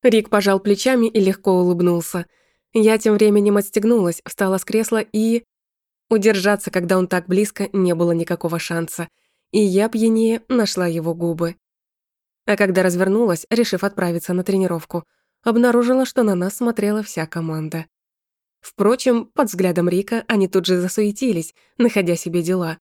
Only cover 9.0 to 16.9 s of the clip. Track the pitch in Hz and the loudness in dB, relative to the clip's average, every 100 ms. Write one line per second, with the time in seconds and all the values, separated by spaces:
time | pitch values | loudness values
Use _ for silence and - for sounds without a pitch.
9 | 165 _ _ _ _ 214 202 185 220 226 | -12 _ _ _ _ 0 2 2 0 2
10 | 226 226 226 226 _ 254 208 - 175 165 | 2 2 2 0 _ 0 0 -2 -2 -2
11 | 165 165 170 170 170 - _ _ _ _ | -4 -4 -4 -2 -4 -6 _ _ _ _
12 | _ _ _ _ - 208 196 180 185 175 | _ _ _ _ -4 0 2 2 2 2
13 | 190 208 233 170 - 226 233 180 202 196 | 0 2 2 0 -2 -2 0 -2 -4 -2
14 | 175 170 - 180 185 196 185 170 - 175 | -2 -4 -4 -4 0 0 0 -4 -6 -10
15 | - _ _ _ 233 226 247 240 240 254 | -10 _ _ _ -2 2 4 4 2 0
16 | 254 - 220 180 180 - 240 226 208 | 0 0 0 0 -4 -2 -4 -2 -2